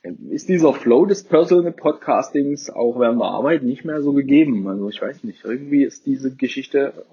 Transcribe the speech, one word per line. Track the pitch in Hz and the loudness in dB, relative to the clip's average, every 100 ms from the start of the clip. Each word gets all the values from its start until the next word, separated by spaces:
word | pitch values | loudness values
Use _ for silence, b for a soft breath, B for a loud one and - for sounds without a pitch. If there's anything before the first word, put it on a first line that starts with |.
| - - 67 | -16 -16 -10
ist | 143 - | -8 -2
dieser | 180 156 | 2 4
Flow | 127 120 120 180 | 4 4 4 4
des | 196 | 0
Personal | - 160 170 175 170 | 2 2 4 4 2
Podcastings | 165 151 156 - 113 135 147 143 143 - | -2 -2 -2 -2 -2 0 -2 -2 -4 -10
auch | - 120 123 | -4 -2 0
während | 120 120 | 0 0
der | 92 | -2
Arbeit | 98 139 160 | -2 0 0
nicht | 123 143 165 | -2 -6 -6
mehr | 151 | -4
so | 143 | -2
gegeben. | 139 135 143 151 107 95 | 0 4 4 4 0 -4
Also | 98 101 | -6 -8
ich | - | -8
weiß | 104 143 | -10 -10
nicht, | 110 92 110 | -14 -12 -10
irgendwie | 127 143 143 | -8 -2 0
ist | 123 - 139 | 0 -2 -6
diese | 135 135 135 | -6 -6 -6
Geschichte | 123 139 131 143 139 - - | -6 -6 -4 -2 -2 -6 -16